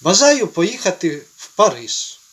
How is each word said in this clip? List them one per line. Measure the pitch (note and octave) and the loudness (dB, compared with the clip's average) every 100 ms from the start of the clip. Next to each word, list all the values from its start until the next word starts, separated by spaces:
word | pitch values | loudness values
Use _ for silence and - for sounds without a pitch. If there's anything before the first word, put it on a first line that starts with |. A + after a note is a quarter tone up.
Бажаю | D#3+ F#3+ C#4+ C#4+ G3+ | 2 4 4 4 0
поїхати | - F3 - G3 F3+ E3+ D3 - _ | -2 -2 0 -4 -2 -4 -6 -16 _
в | - | -20
Париж | - G#3 C3 A#2 - - - _ | 0 0 0 -10 -10 -10 -16 _